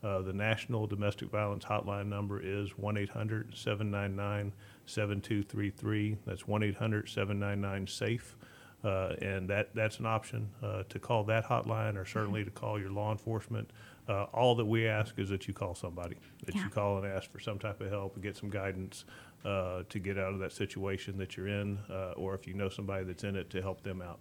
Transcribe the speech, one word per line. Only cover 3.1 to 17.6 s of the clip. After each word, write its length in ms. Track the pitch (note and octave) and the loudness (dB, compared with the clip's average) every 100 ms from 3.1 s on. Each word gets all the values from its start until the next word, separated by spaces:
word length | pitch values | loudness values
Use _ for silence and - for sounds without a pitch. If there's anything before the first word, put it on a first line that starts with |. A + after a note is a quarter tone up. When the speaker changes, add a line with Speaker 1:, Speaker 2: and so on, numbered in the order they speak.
| A2 G#2+ G#2+ A2 G#2+ | -2 0 0 -2 -4
Speaker 1:
seven 340 | - G#2 G#2+ | -2 0 2
nine 240 | G2+ G2+ | 2 0
nine 380 | G2 G2+ G#2 G2+ - - - - | 0 0 0 -2 -6 -16 -20 -6
seven 340 | - G#2 G2+ | 0 2 0
two 220 | - G#2 | 2 0
three 280 | G2+ A2 G2+ | 0 0 0
three. 460 | - G#2+ G#2+ G#2 G#2 | 0 0 2 2 0
That's 220 | - F#2+ - | -4 -6 0
one 160 | G#2 | 4
eight 140 | G#2 G2 | 4 2
hundred 320 | A2 G#2+ - | 2 2 0
seven 320 | - G2+ G2+ | -2 0 0
nine 200 | G2+ G2+ | 0 0
nine 260 | G2 G2 F#2+ | 0 -2 -4
safe. 480 | - G#2+ A#2 - - - - - - | -2 0 0 -4 -18 -20 -20 -20 -4
Uh, 300 | G#2 F#2+ F#2+ - | 0 2 2 0
and 280 | G2 F#2+ F#2 | 0 0 2
that, 240 | G2+ G#2+ | 2 2
that's 240 | - A2 - | 2 2 2
an 80 | A2+ | 2
option, 420 | A2 - A2+ G#2+ - | 2 0 -4 -4 -4
uh, 200 | G#2+ G#2 G2 | -2 -2 -4
to 100 | - | -6
call 260 | - A#2 | 2 4
that 200 | G#2 A2+ A2 | 6 4 6
hotline 500 | A#2+ A#2 A2 A2 G#2 | 2 4 2 2 0
or 80 | |
certainly 400 | F#2 A2 G#2+ G#2+ | -2 0 2 0
to 60 | G2+ | 0
call 280 | - A2+ G#2+ | -2 -2 -2
your 100 | G2 | -2
law 200 | G2 G#2+ | 0 0
enforcement. 580 | G#2+ - A2 - A2 G#2+ - - - - | 0 0 -2 -2 -4 -4 -10 -20 -16 0
Uh, 160 | G2 G2+ | 0 2
all 220 | A2+ B2 A#2+ | 6 8 8
that 80 | |
we 220 | G#2+ A2+ A2+ | 6 6 6
ask 300 | G#2+ G#2+ - | 4 2 0
is 100 | G2 | 0
that 180 | G2 - | 0 -2
you 80 | |
call 200 | G2 F#2+ | -2 -2
somebody, 420 | F2+ F2+ E2+ F2 - - - - | -2 -6 -4 -6 -8 -14 -14 -6
that 80 | |
you 80 | G2 | -2
Speaker 2:
Yeah. 60 | F#2+ | 0
Speaker 1:
call 300 | G#2 G2+ G2 | 2 4 2
and 80 | G2 | 2
ask 240 | F#2+ - | -2 -4
for 80 | - | -8
some 200 | - G2+ | -6 -4